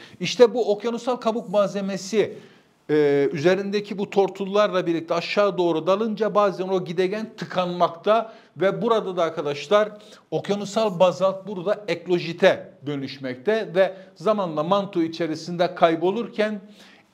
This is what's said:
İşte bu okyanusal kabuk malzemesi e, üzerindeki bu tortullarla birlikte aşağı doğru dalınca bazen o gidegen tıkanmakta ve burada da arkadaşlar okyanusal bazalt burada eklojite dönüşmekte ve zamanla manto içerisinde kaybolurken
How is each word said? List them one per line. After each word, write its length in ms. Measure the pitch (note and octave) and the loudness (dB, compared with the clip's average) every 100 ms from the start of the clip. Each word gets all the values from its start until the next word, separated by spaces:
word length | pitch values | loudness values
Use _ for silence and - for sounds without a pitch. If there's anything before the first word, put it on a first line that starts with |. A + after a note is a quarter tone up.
| - - | -20 -8
İşte 340 | F3+ - A#3+ | -4 4 4
bu 180 | A#3 G3 | 4 0
okyanusal 440 | G#3 A#3 A#3 C4 A#3+ | 0 -2 -4 -4 -2
kabuk 320 | A3+ A3 F3 | -2 -4 -2
malzemesi 840 | G3+ G3 G3 G3 F#3+ - A3 E3+ - - - _ _ - | 0 0 -2 -6 -6 -4 0 0 -2 -18 -20 _ _ 0
e, 380 | D3+ D3 C#3+ C#3 | 2 4 4 2
üzerindeki 640 | D#3+ D#3+ F#3+ G3 G#3 G#3 G3 | 2 2 2 0 -4 -4 -6
bu 120 | G3+ | -2
tortullarla 760 | G3+ F#3+ F#3+ G3 G3+ G#3 F3+ E3+ | 2 0 0 -2 2 2 2 0
birlikte 280 | E3 D#3+ | -2 -2
aşağı 440 | F3 F3 - G3+ F3 | -4 -2 2 2 2
doğru 280 | F3 D#3+ D#3 | 0 0 2
dalınca 480 | G3 A3+ G#3 G#3+ | 0 0 -2 0
bazen 340 | G3 G3+ E3 F#3 | 2 2 0 -2
o 160 | F#3+ | -2
gidegen 460 | D#3+ F3 F#3 G#3 A3 - | -2 -2 0 -2 -8 -10
tıkanmakta 960 | D#3 G3 F3+ F3 F3 - G3+ G#3 A#2 - - - | -6 -2 -2 2 0 0 2 2 2 -10 -16 -2
ve 260 | F#3 E3 | 0 0
burada 340 | A3+ A3 F#3+ F3+ | 2 0 0 -2
da 60 | |
arkadaşlar 640 | E3 E3 D3 C#3 C#3+ G#3 G#3 G3+ - - - | -2 -2 -4 -4 2 2 2 -4 -20 -20 -6
okyanusal 720 | D#3 - G#3 G3+ A3+ A3 F3 | -6 -2 -4 -2 -2 0 4
bazalt 460 | F#3 D#3 F#3+ F#3+ F#3+ | 4 4 0 -2 -8
burada 380 | G3 E3+ - - | -6 -4 -4 -4
eklojite 840 | E3+ F3+ F3+ D#3 E3 F#3+ D3 - - C3 | -6 0 -2 -2 4 4 4 -4 -12 -8
dönüşmekte 840 | C#3+ C3+ - C3 B2+ D#3 A3 F3+ | -6 -6 -10 -10 -6 0 0 0
ve 200 | E3+ F#3 - - | 2 2 0 -18
zamanla 480 | - E3 G#3 F3+ D3+ | -6 -2 0 0 -2
manto 400 | D#3+ G3+ F#3+ E3+ | 2 0 0 -2
içerisinde 720 | D#3+ E3 E3 D3+ E3 F3 F3 | -2 -2 -4 -4 -6 -2 -2
kaybolurken 880 | F3+ E3+ E3 F3+ G#3 G#3+ - G#3+ G#3+ - - - - _ | 4 4 4 0 -2 -4 -2 -2 -4 -12 -20 -20 -20 _